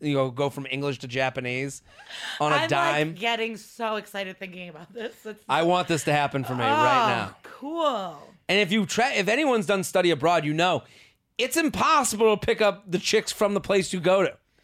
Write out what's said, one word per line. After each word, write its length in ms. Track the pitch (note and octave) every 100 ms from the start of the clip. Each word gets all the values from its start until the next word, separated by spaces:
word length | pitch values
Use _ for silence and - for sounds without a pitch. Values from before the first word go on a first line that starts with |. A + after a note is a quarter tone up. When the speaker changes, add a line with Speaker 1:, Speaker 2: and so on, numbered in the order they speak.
Speaker 1:
you 140 | D3+
know, 160 | C#3 C3
go 200 | A#2+ C#3+
from 160 | C#3+ C3+
English 280 | C3 C#3+ B2+
to 100 | C3
Japanese 720 | B2+ C3 B2+ B2 B2+ C#3 - - - - - - -
on 140 | D3+
a 20 | D3+
Speaker 2:
I'm, 40 |
like, 60 | E4
Speaker 1:
dime. 440 | C#3+ C#3+ D3+ D#3
Speaker 2:
getting 420 | E3 A#3 A#3 A3+ G#3+
so 400 | - - A3+ G#3+
excited 420 | G#3 G3+ F#3+ F#3
thinking 300 | F#3+ F3+ F3
about 240 | D#3 E3+
this. 220 | A3+ A3+ -
It's 180 | G#3+ G#3+ -
Speaker 1:
I 140 | C#3+
want 260 | E3+ F3+ D3+
this 160 | D#3+
to 80 | -
happen 320 | D3 C#3+ C#3
for 100 | B2
me 100 | B2+
right 60 | A#2+
Speaker 2:
Oh, 380 | D4+ D4+ C4 A3+
Speaker 1:
now. 280 | A#2 G2+ -
Speaker 2:
cool. 760 | - - C#4 E4 D4+ A3+ F#3 D3 - - -
Speaker 1:
And 120 | F#3+
if 120 | F#3
you 120 | A3
tra-, 300 | F#3 - B3+
if 120 | A3 F#3+
anyone's 360 | A#3+ D4+ A#3
done 200 | F3 G3
study 260 | E3+ F#3+ F3
abroad, 340 | D3+ D#3+ E3+
you 80 | D3
know 300 | D#3 F3+ D3 - - - _ _ -
it's 180 | B3 E4
impossible 800 | D#4 F#3 C4 D#4 B3+ G#3+ A3+ G3+
to 100 | -
pick 140 | A3+
up 300 | G#3 F#3+ F#3
the 80 | F3
chicks 340 | - G#3+ -
from 220 | - G3+
the 60 | G3+
place 300 | - G3 F3+
you 60 | F#3
go 220 | E3+ G3
to. 140 | E3 - _ _